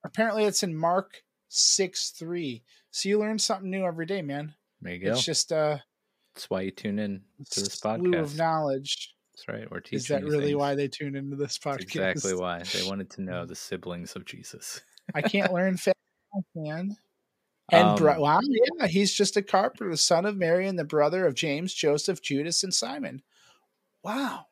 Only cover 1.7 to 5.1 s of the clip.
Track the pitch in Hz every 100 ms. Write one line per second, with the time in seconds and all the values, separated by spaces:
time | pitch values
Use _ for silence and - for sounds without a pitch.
1.7 | - 185 - - - 165 175 151 117 _
2.7 | _ _ - 196 208 214 220 - 196 190
3.7 | 190 185 165 165 196 151 143 151 - _
4.7 | _ 98 87 95